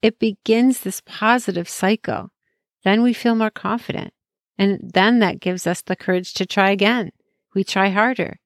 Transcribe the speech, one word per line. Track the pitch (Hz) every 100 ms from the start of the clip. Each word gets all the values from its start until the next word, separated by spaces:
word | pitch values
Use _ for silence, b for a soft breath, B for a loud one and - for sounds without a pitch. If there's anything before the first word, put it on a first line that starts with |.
It | 220 220
begins | 226 202 - 220 254 247
this | 190 -
positive | _ - 214 247 233 175 175
cycle. | - 190 220 - - - _ _ _ _ _
Then | - 208
we | 240
feel | 226 240
more | 226 220
confident. | - 190 226 - - - _ _ _ _ -
And | 196 202 180
then | 185 196 240
that | 202 -
gives | - 180 -
us | 180
the | - 185
courage | - 180 185
to | - 185
try | - 196
again. | 196 202 247 175 _ _ _ _
We | -
try | 196 190 196
harder. | 190 226 254 175 -